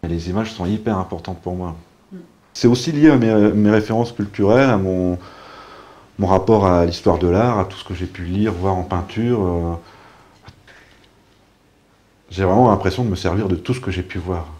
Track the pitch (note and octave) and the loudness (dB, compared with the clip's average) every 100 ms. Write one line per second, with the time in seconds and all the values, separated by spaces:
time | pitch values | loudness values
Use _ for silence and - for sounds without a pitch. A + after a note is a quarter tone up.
0 | E2 E2+ E2 F#2 A2 - F2+ G#2+ A#2 G2+ | -6 -6 -4 -4 -6 -6 -4 -4 -2 -4
1 | F#2 G2+ D#2+ F2+ - F2+ F2+ E2 E2 _ | -4 -10 -10 -10 -8 -8 -8 -12 -18 _
2 | _ F#3 - _ _ - A#2+ B2 C#3+ D3 | _ -20 -20 _ _ 0 2 2 -2 4
3 | D#3 C#3 A2+ A2 G#2 G#2 G#2 A2 G#2+ A2+ | 4 6 4 4 4 4 4 2 2 -2
4 | A#2 - G#2 - G2+ A#2+ C3+ G#2+ F#2 F#2 | -2 -4 -10 -2 2 4 4 2 0 -2
5 | F2+ F2+ - - - - - - - - | -2 -4 -8 -20 -20 -20 -20 -20 -20 -20
6 | - - F#2+ F#2+ - A2 G2 F2 E2+ F2 | -20 -4 2 2 4 4 6 4 2 0
7 | - E2 F2 F2 A#2+ A2 F#2 - - F2+ | 0 2 2 2 2 0 -4 -6 -12 -10
8 | F2+ - F2 F#2 G#2+ F2 F#2 F#2 F2 F2+ | -10 -10 -6 -2 -2 -2 -2 -2 -2 -4
9 | F2 - A#2+ A#2+ F#2 F2 E2+ E2+ - - | -6 -4 -2 0 0 -2 -4 -6 -12 -20
10 | - _ _ _ - - _ - _ _ | -20 _ _ _ -20 -20 _ -20 _ _
11 | _ _ _ _ _ _ _ _ _ _ | _ _ _ _ _ _ _ _ _ _
12 | _ _ _ F2+ F#2+ G2 B2 F#2+ F#2+ F2+ | _ _ _ -2 2 4 6 4 0 -2
13 | A#2+ F2+ F#2 F2+ G2+ F2 - B2+ - F2+ | -4 -2 -2 -2 -2 -4 -4 -6 -4 -8
14 | F2+ F#2+ E2+ F2+ D#2+ D#2 | -8 -8 -6 -6 -8 -16